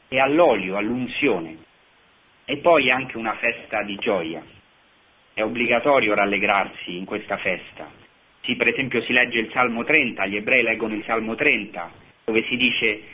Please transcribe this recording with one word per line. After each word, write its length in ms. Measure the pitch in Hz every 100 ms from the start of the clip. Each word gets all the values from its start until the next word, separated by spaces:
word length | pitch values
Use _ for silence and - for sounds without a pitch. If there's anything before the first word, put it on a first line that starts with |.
| _
e 120 | 131
all'olio, 580 | 135 151 170 107 95 98
all'unzione. 800 | 107 123 - - 143 92 80 80 - _ _ _ _ _ _ _ -
E 120 | 127
poi 340 | 175 160 127
anche 260 | 127 127 113
una 160 | 110
festa 480 | 104 117 - - 110
di 140 | 104 98
gioia. 480 | 120 98 80 80 - - _ _ _ _ _ _ _
È 80 | -
obbligatorio 720 | 110 120 117 120 143 135 110
rallegrarsi 840 | 104 101 101 101 98 92 - - 90
in 100 | 95
questa 320 | 107 - 98
festa. 520 | 98 87 - - 78 - - _ _ _
Sì, 140 | - 123
per 120 | 117
esempio 340 | 120 131 117
si 120 | 110
legge 260 | 123 120 117
il 100 | 110
Salmo 320 | 131 123 117
trenta, 440 | 117 156 123 104 98
gli 80 | 104
ebrei 260 | 110 131
leggono 320 | 113 110 113
il 100 | 107 107
Salmo 280 | 113 110
trenta, 580 | 113 147 120 104 95 82 - - _
dove 200 | - 113 110
si 120 | 123
dice: 440 | 123 117 113 107 -